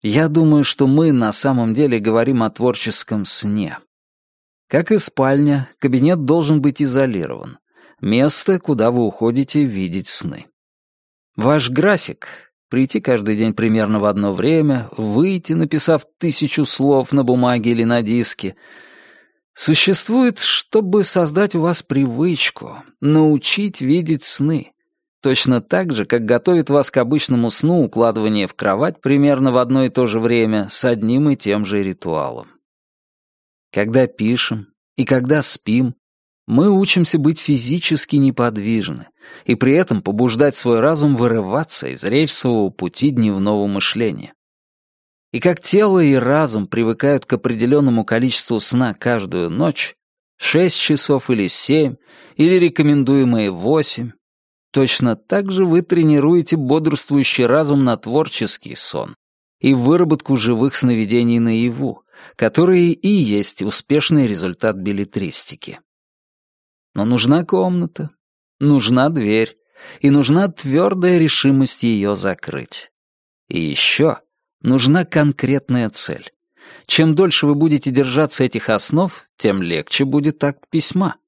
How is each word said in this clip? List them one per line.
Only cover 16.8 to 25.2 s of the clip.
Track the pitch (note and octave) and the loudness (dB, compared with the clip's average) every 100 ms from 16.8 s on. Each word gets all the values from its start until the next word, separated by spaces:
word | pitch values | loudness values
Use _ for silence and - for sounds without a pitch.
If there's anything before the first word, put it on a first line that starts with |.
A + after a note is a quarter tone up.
| C#3 C#3 B2 | 2 2 2
на | C#3+ | 0
бумаге | B2 B2+ B2 A#2+ A2+ | 0 2 2 0 0
или | A#2 | 0
на | A2+ A#2+ | 0 0
диске — | G#2+ A#2+ A2+ - G2 - - - - - - - _ _ _ | 0 0 0 -4 -8 -12 -20 -20 -20 -20 -20 -20 _ _ _
Существует, | - - D#3 - F#3+ - A#3 B3+ - | -6 0 2 4 2 2 2 2 0
чтобы | - - - A3 G3 G#3 | -2 -2 0 -2 2 2
создать | F#3+ F#3+ E3 D3 G3+ | 2 2 0 0 0
у | F3 | 0
вас | D#3+ E3+ | 0 -2
привычку, | - C#3 C3+ A#2 E3+ D#3+ - - - - - _ | -2 0 0 0 -2 0 -4 -6 -18 -18 -20 _
научить | C#3+ D#3 D#3 D3 - - G3+ - | 2 4 4 2 0 -4 -4 -4
видеть | C3 D#3+ D#3+ D3+ | 0 0 0 -2
сны. | - - C#3+ D#3+ - _ _ _ _ _ | 0 0 0 -2 -6 _ _ _ _ _